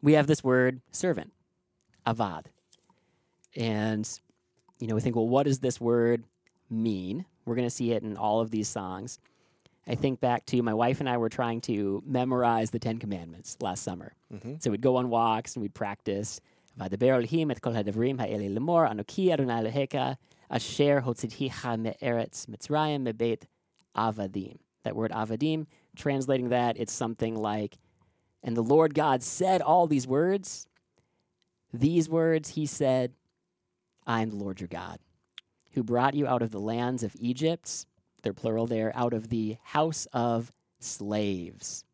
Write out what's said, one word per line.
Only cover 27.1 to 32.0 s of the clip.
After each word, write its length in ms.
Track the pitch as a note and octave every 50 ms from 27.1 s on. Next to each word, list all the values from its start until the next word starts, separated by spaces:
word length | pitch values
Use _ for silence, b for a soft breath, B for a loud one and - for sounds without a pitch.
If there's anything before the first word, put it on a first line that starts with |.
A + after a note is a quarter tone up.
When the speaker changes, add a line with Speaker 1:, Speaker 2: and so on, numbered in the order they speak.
| A2+ - A2+ A2+ A2+
Speaker 1:
like, 420 | A2 G#2+ G#2+ G#2 G#2+ G#2+ G#2 - _ _ _ _ _ _ _ _ _ _ _ _ _ -
"And 140 | - A#2 A#2
the 60 | A#2
Lord 320 | A2+ C#3+ D#3 D#3+ D#3 D3
God 260 | D3+ D3+ D3+ C3+ B2+
said 400 | A#2+ - - - F#3 F#3 F#3+ F3+
all 240 | D3 C#3 D#3+ F3+ F3
these 220 | D#3+ D3+ C#3 B2 B2+
words. 600 | C3 C#3 D#3+ F3+ F#3+ G3+ F#3 - - - - _ _ _ _ _ _ _ _ _ _ _ _ _ _ _ _ _ _ _ _ _ -
These 360 | A#2+ B2 D3 E3 E3+